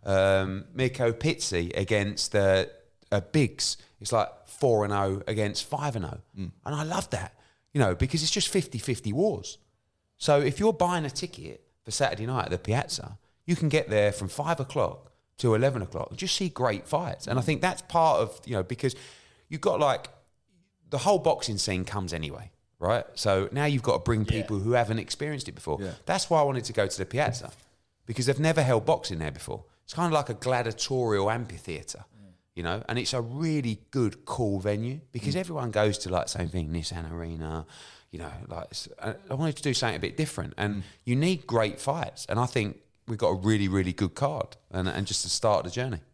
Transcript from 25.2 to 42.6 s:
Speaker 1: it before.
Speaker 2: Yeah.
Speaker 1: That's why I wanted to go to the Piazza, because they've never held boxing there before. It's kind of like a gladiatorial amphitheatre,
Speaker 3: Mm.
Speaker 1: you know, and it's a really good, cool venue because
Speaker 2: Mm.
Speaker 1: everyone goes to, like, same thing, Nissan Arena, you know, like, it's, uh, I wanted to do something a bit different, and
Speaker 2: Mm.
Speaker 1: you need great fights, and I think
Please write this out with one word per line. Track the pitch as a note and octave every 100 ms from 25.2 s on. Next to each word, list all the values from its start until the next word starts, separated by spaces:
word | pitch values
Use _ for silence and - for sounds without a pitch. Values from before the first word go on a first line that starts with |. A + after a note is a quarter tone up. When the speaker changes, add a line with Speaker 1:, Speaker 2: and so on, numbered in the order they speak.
| D3+ D3 -
Speaker 1:
it |
before. | - - D2+
Speaker 2:
Yeah. | F#2+ - -
Speaker 1:
That's | F#3+ -
why | E3
I |
wanted | C#3+ C3 A2+
to |
go | A2 G2
to | -
the | F#2+
Piazza, | A#2+ D3 A#2+ - - _ _ _ _ -
because | A#2 B2
they've | C3+
never | D#3 D#3+
held | C3+ A#2+ G#2+
boxing | D#3+ - E2+
there | D#2
before. | C#2 - G#1 - _ _
It's |
kind | - F3
of |
like | D#3 C#3
a |
gladiatorial | A2 B2+ B2+ A#2 G#2+ - C3 A#2+ G2+ G2
amphitheatre, | A#2 A#2 E2+ - D#2 - - - A2
Speaker 3:
Mm. | G2+ F2 _ -
Speaker 1:
you |
know, | E2+ F#2+ -
and | A#2+
it's | A#2+
a | B2+
really | A#2 C3 D#3+ D3+ B2 G#2 -
good, | C3+ A2+ - -
cool | - A2+ G2
venue | G2+ G#2 A#2 C#3 D#3+
because | B2 A2 D3+
Speaker 2:
Mm. |
Speaker 1:
everyone | F#3 D#3+ B2
goes | G#2+ G#2+ G2+
to, | -
like, | F2+ -
same | - E2+
thing, | F2+ D#2
Nissan | E2 D#2 E2+ D#2+
Arena, | E2+ E2 E2 D#2+ D#2+ D#2 - - - _
you | E2
know, | D#2 - -
like, | E2+ -
it's, | - - -
uh, | G#2+ - -
I | C3+
wanted | D#3+ C#3+
to |
do | D3
something | B2 A#2+ F2
a |
bit | F2+ -
different, | D#3 - - -
and | G#2 G#2
Speaker 2:
Mm. | F2+ - -
Speaker 1:
you | B2
need | E3 F3+ -
great | A2+ G#2+ -
fights, | - D#3 C#3+ - -
and | G#2
I | B2
think | -